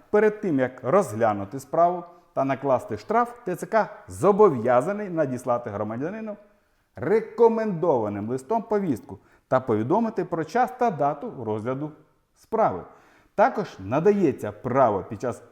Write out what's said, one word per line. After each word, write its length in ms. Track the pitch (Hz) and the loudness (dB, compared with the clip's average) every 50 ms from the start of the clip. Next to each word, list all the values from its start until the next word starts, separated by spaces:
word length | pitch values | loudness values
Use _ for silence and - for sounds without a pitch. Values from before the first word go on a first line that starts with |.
| - - | -6 0
Перед 320 | - 208 214 214 208 214 | 2 4 4 4 2 0
тим, 180 | - 185 147 131 | -2 0 2 2
як 240 | 127 123 - - - | 0 0 -4 -6 -2
розглянути 760 | 123 170 202 180 120 107 110 117 107 104 101 98 101 131 135 | 2 2 2 2 0 0 0 2 2 2 0 -4 -8 -10 -12
справу 440 | - - - 160 170 175 180 175 175 - - - _ _ - | -10 -4 0 2 2 2 2 -2 -8 -12 -18 -20 _ _ -4
та 100 | 135 135 | -2 -2
накласти 540 | 139 135 123 139 139 127 117 - - 110 | -2 -2 -2 0 0 0 0 0 -4 -10
штраф, 360 | 101 - - 214 233 240 233 - - - | -8 -4 0 0 0 0 0 -4 -10 -8
Т 100 | 147 - | -8 -8
Ц 100 | - - | -8 -4
К 240 | - 220 220 190 - - - - | 0 0 0 0 0 -6 -16 -16
зобов'язаний 1040 | - 92 95 135 202 202 190 214 190 139 117 107 - 123 123 131 190 208 208 214 185 | -14 -6 0 2 4 6 8 6 6 6 4 2 4 4 4 4 2 -2 -6 -6 -6
надіслати 600 | 175 160 151 135 127 120 - 131 120 117 - 113 | -2 -2 -2 -2 -2 -4 -2 -2 -2 -2 -2 -6
громадянину 680 | 101 104 107 107 113 120 143 175 214 220 220 214 202 - - _ _ _ _ _ _ _ _ _ - | -6 -4 -4 -4 -6 -6 -6 -8 -8 -8 -10 -12 -12 -14 -16 _ _ _ _ _ _ _ _ _ -12
рекомендованим 1300 | - 120 160 208 220 220 - - - 233 226 226 220 220 214 180 156 180 170 139 117 107 104 104 101 104 110 | -6 -2 0 0 0 0 -2 2 4 4 4 4 2 -2 -2 -2 -2 0 2 2 2 0 -2 -2 -4 -4 -4
листом 340 | 127 131 131 - 220 226 190 | -4 -6 -4 -4 -4 -4 -2
повістку 560 | - 208 208 196 165 120 - - - 98 - _ _ _ _ _ | -2 -2 -2 0 -2 -4 -4 -6 -14 -18 -18 _ _ _ _ _
та 120 | - 131 127 | 0 0 0
повідомити 680 | 131 - 110 104 113 131 175 226 233 220 - 196 175 | 2 2 0 0 2 0 0 0 0 -2 -4 -6 -6
про 200 | - 175 165 156 | -6 -4 -6 -6
час 280 | - - 240 247 240 - - | -2 0 0 0 0 -2 -2
та 120 | 247 233 | -2 0
дату 420 | 170 139 143 143 147 - 254 226 147 139 113 | 0 0 0 -2 -2 -4 -8 -12 -10 -8 -6
розгляду 480 | 107 107 110 104 127 131 139 151 151 - - _ _ _ _ _ _ _ | -4 -4 -4 -4 -4 -6 -6 -6 -10 -12 -16 _ _ _ _ _ _ _
справи. 460 | _ _ - 226 220 208 139 95 85 - - - _ _ _ _ _ _ _ - | _ _ -4 0 2 2 2 0 -4 -10 -14 -20 _ _ _ _ _ _ _ 2
Також 320 | - 214 240 233 226 170 - - - | 2 2 2 2 -2 -6 -6 -8 -12
надається 720 | 95 98 127 156 165 208 208 202 180 139 117 - 117 104 | -6 -2 0 2 2 2 4 4 2 2 0 0 -6 -8
право 520 | 101 - - 127 120 139 131 113 104 92 85 | -8 -6 -4 0 2 4 4 4 2 0 -4
під 180 | - 110 98 | -6 -10 -6
час 200 | 131 123 110 - - - | -6 -6 -6 -8 -12 -20